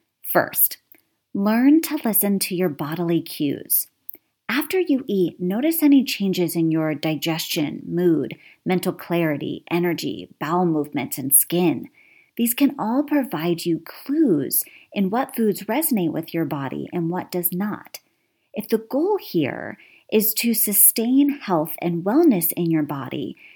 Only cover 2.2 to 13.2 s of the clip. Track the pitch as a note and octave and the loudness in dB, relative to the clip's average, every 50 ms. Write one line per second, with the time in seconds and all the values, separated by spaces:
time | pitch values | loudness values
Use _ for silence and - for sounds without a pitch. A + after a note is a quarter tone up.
2.2 | G3+ G3+ G3+ F#3+ - - F#3+ E3+ F#3 E3+ C#3+ - D3+ D3 D#3+ F3+ F3 E3+ E3+ D#3+ | 2 2 0 0 0 -2 -2 0 0 0 0 -2 -6 -6 -4 -4 0 0 0 0
3.2 | - - - - D3+ C#3+ C3+ - - - - - - _ _ _ _ - - - | 0 -4 -6 -2 -2 -2 -2 -4 -4 -4 -2 -2 -4 _ _ _ _ -20 -20 -20
4.2 | _ _ _ _ _ - A3+ C#4 D#4 - F#4+ F#4+ F4 F4 C#4 B3+ - - G#3 F#3+ | _ _ _ _ _ -4 -2 -2 -2 0 0 0 2 2 0 0 0 -2 0 0
5.2 | F3 D#3+ - - F3+ F3+ F#3+ A3+ C4+ E4 E4 E4 D4+ D4 C#4 C4+ A3+ - - - | 0 0 -2 -4 -4 -2 -2 0 0 0 0 4 4 6 6 6 4 2 -2 -2
6.2 | G3+ F#3+ F3 F3+ F3 D#3+ - E3+ E3 D#3+ D#3 D#3+ D#3 D#3 D#3 D3+ - D#3+ D#3 C#3 | 0 0 2 2 0 0 2 0 2 2 2 0 0 0 -2 -2 -2 -4 -4 -2
7.2 | - E3 D#3+ E3 - - - E3+ D3 C#3+ - - - - E3 E3+ F3+ F3 D#3+ C#3+ | -2 -4 -4 -4 -4 -4 -4 -4 -2 -4 -6 -10 -8 -4 -2 2 4 4 4 4
8.2 | B2+ - - - - - - _ - - F#3 F3 - F#3 E3 - - - F3 E3+ | 0 -4 -6 -12 -18 -20 -20 _ -2 0 0 0 0 -2 -6 -6 -6 -2 0 0
9.2 | E3 D#3 D3 C#3 D3+ - - - _ - E3+ F3 F3 F3 D#3+ - - C3+ F#2 - | 0 0 0 -2 -4 -6 -8 -8 _ -4 -2 0 0 0 -2 -2 -4 -6 -8 -8
10.2 | F2 - - - - D3 E3+ F3+ F#3 E3+ D#3+ D3+ C#3+ D3 - - B2 C#3 - - | -12 -16 -12 -8 -6 -2 0 0 2 2 0 0 -2 -2 -4 -6 -6 -6 -6 -6
11.2 | B2+ C3+ - - - - E3+ F3 F#3 D#3+ C#3 - - - _ _ _ _ _ _ | -4 2 2 2 2 2 0 2 2 2 2 0 -6 -12 _ _ _ _ _ _
12.2 | _ _ - - A#3 A#3 - - C#4+ C4 - - G3+ A3 A#3+ C#4 D4 - D4 C#4+ | _ _ -4 -2 -2 0 2 2 2 0 0 0 -4 -2 0 -2 0 0 0 0